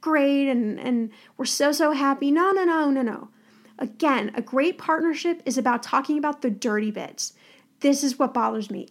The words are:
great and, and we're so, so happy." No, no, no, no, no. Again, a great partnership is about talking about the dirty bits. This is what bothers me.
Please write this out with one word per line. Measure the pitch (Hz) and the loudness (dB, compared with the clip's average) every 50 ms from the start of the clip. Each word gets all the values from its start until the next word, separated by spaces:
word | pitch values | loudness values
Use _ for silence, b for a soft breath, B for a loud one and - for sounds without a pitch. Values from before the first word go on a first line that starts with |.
great | B 311 311 302 277 277 277 277 277 277 | B 0 2 4 4 4 4 2 2 2
and, | 262 240 233 214 208 - | 2 0 0 -2 -4 -4
and | - 247 247 233 226 220 B B B B B | -4 -2 -2 -2 -2 -4 B B B B B
we're | B 269 | B -6
so, | - - - 285 294 302 | -4 -2 0 2 2 2
so | 302 330 302 311 | 2 2 2 2
happy." | 269 285 277 277 269 294 285 | 2 2 0 0 0 2 2
No, | 285 320 359 392 392 | 2 4 4 4 2
no, | 381 370 | 2 2
no, | 339 330 320 302 285 | 2 2 2 2 2
no, | 269 269 254 | 2 2 0
no. | 226 - - - - _ b b b b b b b b b | -2 -4 -6 -12 -18 _ b b b b b b b b b
Again, | 269 - - - 320 302 269 233 214 214 - | -8 -8 -6 -2 0 2 2 2 0 -2 -4
a | - | -6
great | 233 - - 254 277 349 370 - | -6 -2 0 0 2 2 0 -2
partnership | - - 320 320 320 339 302 302 - 349 339 339 - | -2 0 0 2 2 0 0 0 -2 -2 -2 -2 -4
is | 269 254 262 | -4 -2 0
about | 226 262 240 233 - | 0 0 0 0 -2
talking | - - 269 277 - 302 | -2 -2 -2 0 0 -2
about | 302 285 294 294 294 | -2 -2 -2 -4 -2
the | - 254 | -2 -4
dirty | 208 196 - 240 208 214 214 214 | -2 -2 -2 -2 -2 0 -2 -2
bits. | 208 208 - - - - - - - b b b b b b b b - | -4 -6 -10 -12 -10 -8 -10 -10 -10 b b b b b b b b 0
This | - 285 277 277 285 | 2 2 2 4 2
is | 277 247 - | -2 0 0
what | 285 247 - | -2 0 0
bothers | 247 220 226 226 220 208 202 | 0 0 0 -2 -4 -6 -6
me. | - - - - | -8 -10 -8 -4